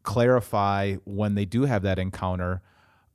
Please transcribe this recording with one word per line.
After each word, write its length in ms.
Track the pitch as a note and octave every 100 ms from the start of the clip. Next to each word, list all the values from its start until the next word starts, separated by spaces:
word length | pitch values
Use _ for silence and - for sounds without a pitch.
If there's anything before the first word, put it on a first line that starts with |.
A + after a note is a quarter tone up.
clarify 920 | - A2 A#2+ B2+ G2+ G#2+ G2+ G2+ G2+ G2 -
when 300 | G2+ G#2 G2+
they 100 | G2
do 180 | A2+
have 200 | C#3 G#2+
that 140 | G2 F#2
encounter. 640 | F#2 - F#2 F#2 F2+ F#2 - _ _ _ _